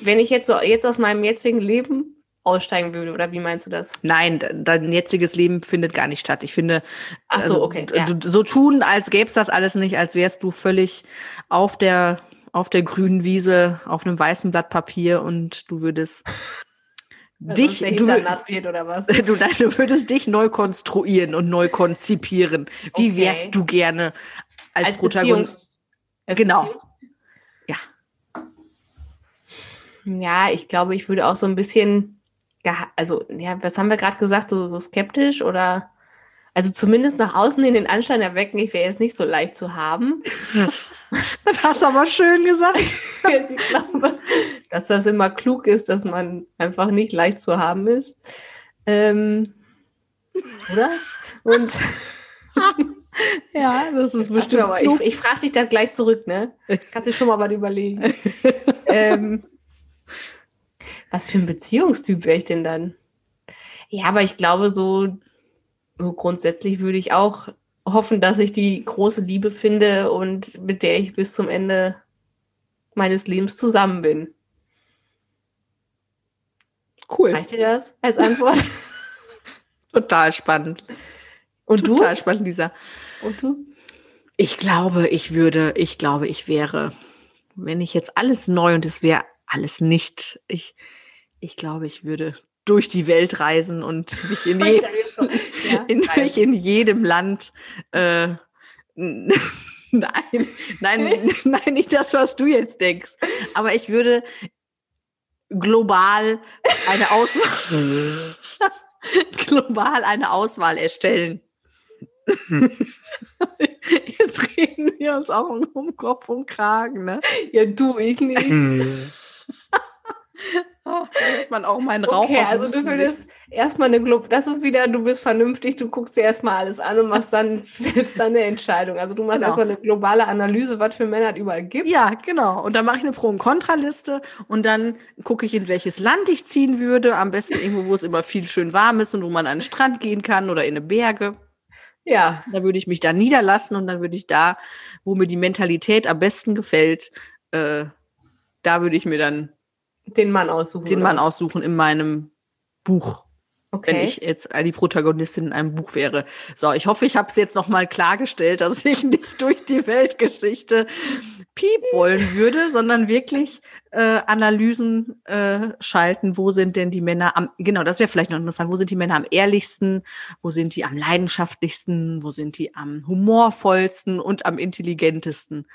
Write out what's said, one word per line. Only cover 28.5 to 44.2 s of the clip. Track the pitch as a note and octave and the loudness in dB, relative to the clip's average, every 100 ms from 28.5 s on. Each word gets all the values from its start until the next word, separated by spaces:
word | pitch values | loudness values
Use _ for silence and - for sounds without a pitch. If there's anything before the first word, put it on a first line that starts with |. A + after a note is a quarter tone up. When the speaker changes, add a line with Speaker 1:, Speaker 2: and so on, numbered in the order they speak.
| _ _ _ _ _ - _ _ _ _ - - - - _ G3+ | _ _ _ _ _ -20 _ _ _ _ -20 -20 -20 -20 _ -8
Speaker 1:
Ja, | F#3 F3+ F3 F#3+ | -6 0 2 4
ich | F3 - | 2 -2
glaube, | F3+ F3+ F#3+ | -2 0 -2
ich | - | -2
würde | F#3+ C#3 | 0 2
auch | G3 | 2
so | G3 | 0
ein | F#3 | 0
bisschen | G3+ A3+ G#3 G3+ G3+ - _ _ _ _ | 2 2 4 2 0 -10 _ _ _ _
geha-, | F3+ E3+ F3 - | -6 -4 -6 -6
also, | E3 E3 - | -4 -4 -4
ja, | D#3 F3 F3+ | -10 -8 -6
was | F3+ F3+ | -4 0
haben | G3 | 0
wir | G#3+ | 2
gerade | G3 G3 | 0 0
gesagt? | G3+ G3+ G3+ | 0 2 0
So, | F#3+ F3+ | -4 -4
so | F3 | -6
skeptisch | F3 - G3 - C#4+ C#4+ | -6 -4 -4 0 0 2
oder, | - F#3 F#3 F#3 G3 _ _ _ _ _ _ | -2 0 0 0 -6 _ _ _ _ _ _
also | - F#3+ | -2 -2
zumindest | F#3 G#3 A3+ C#4 C#4 | 0 4 4 4 0
nach | G#3+ F3+ | -2 2
außen | G#3 C#4+ | 2 4
hin | C4+ A#3 | 4 4
den | - | 2
Anschein | G#3 A#3+ B3 | -2 0 0
erwecken, | F#3+ F3+ G3+ G#3 | 0 -2 -4 -2
ich | G#3+ | -4
wäre | F#3+ F3+ | -2 -2
jetzt | G3 | 0
nicht | A3+ - | -4 -2
so | |
leicht | D#3 D#3+ E3+ - | -2 0 -2 -6
zu | F3+ F3 | -10 -6
haben. | D#3 E3 B3 D#4+ D#4+ | -4 -2 -2 -2 -6
Speaker 2:
<laughs> | - - A3 G3 - - - - - - - | -8 -4 0 0 -2 -12 -18 -8 -6 -6 -4
Das | G#4 - | -2 2
hast | D4+ - | 2 4
du | C#4+ | 4
aber | C4+ D#4+ | 4 2
schön | E4 F4 F4 F4 | 4 4 6 4
gesagt. | E4+ F4 F#4+ | 4 4 2
Speaker 1:
<laughs> | - - - - F#4+ C#4 C#4 | 0 -2 -10 -2 2 2 0
Ich | C4 - | -6 -2
glaube, | - - C#4 D#4 - | -2 -2 -2 -2 -2